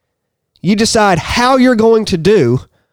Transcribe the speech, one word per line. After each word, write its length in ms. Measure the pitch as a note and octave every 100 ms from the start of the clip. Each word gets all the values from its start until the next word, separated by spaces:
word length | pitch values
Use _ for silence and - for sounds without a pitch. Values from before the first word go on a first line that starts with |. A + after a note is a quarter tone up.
| _ _ _ _ _ _
You 140 | E3 G#3
decide 420 | A3 A3+ G#3 E3
how 380 | - - B3 C4+
you're 180 | B3 A#3
going 300 | A3+ A3+ G#3+
to 120 | F#3
do 420 | D#3+ G#3+ A#2+ B2 - _ _